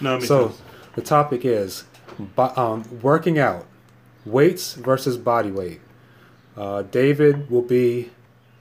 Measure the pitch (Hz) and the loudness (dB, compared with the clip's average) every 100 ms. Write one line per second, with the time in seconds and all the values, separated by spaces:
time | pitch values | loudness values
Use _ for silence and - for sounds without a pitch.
0 | 139 127 123 139 113 - - - - - | -2 -2 2 4 2 -2 -20 -20 -12 -12
1 | - 151 147 123 131 110 95 - - - | 2 2 2 -2 0 0 -2 -10 -18 -20
2 | - - 98 107 127 - 117 113 113 117 | -20 -16 -6 0 0 0 -2 -4 -8 -4
3 | 127 160 175 156 123 87 - - _ _ | 0 2 2 2 0 -2 -12 -20 _ _
4 | _ _ 107 120 165 180 - - 123 131 | _ _ -2 4 4 2 -10 -6 -2 0
5 | 139 120 117 117 107 95 90 80 - - | 0 -2 0 0 -2 -6 -8 -12 -20 -20
6 | _ - - _ _ - 101 101 98 123 | _ -20 -20 _ _ -10 -6 -6 -4 0
7 | 135 143 147 143 143 123 123 123 123 120 | 2 4 4 4 0 -2 2 0 2 -2
8 | 120 - _ _ _ _ | -8 -18 _ _ _ _